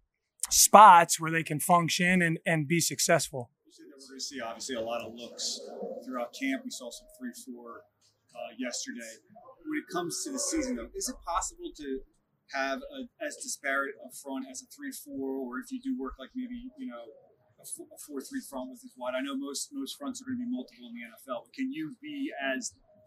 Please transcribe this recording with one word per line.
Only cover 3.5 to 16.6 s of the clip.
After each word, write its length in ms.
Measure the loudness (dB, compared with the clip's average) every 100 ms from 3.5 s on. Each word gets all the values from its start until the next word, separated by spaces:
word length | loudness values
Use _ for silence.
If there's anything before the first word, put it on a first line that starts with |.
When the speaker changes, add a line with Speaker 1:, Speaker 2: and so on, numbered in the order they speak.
| _ _
Speaker 2:
We're 440 | -20 -20 -20 -18
gonna 100 | -12
see 200 | -10 -8
obviously 340 | -8 -8 -6 -4
a 60 |
lot 180 | -4 -4
of 140 | -6
looks 440 | -12 -14 -6 -6 -6 -10 -10 -10 -10
throughout 300 | -8 -6 -6 -4
camp. 260 | -4 -4
We 60 | -6
saw 200 | -12 -12
some 180 | -14 -18 -14
three 140 | -12 -12 -14
four, 340 | -16 -16 -18 -20 _ _ _ _
uh, 180 | -14 -12 -8
yesterday. 500 | -6 -6 -8 -10 -12 -16 _ -20 -20 -16 -8
When 120 | -6
it 80 | -6
comes 320 | -6 -4 -6
to 60 | -6
the 80 | -4
season, 380 | -2 -2 -2 -4
though, 120 | -6
is 140 | -8 -8
it 80 | -8 -4
possible 460 | -4 -4 -8 -14 -10
to 220 | -6 -6 -8 _ _ _ -8
have 280 | -2 -2 -2
a, 440 | -8 -12 -14 -8
as 120 | -8 -8
disparate 580 | -10 -8 -2 -2 -2 -6
a 80 | -16
front 320 | -14 -8 -8 -8
as 100 | -12
a 40 | -16
three 260 | -14 -12
four, 480 | -12 -12 -8 -6 -4
or 180 | -6 -8
if 140 | -8
you 80 | -8
do 180 | -4 -4
work 160 | -6 -10
like 100 | -12 -10
maybe, 320 | -8 -8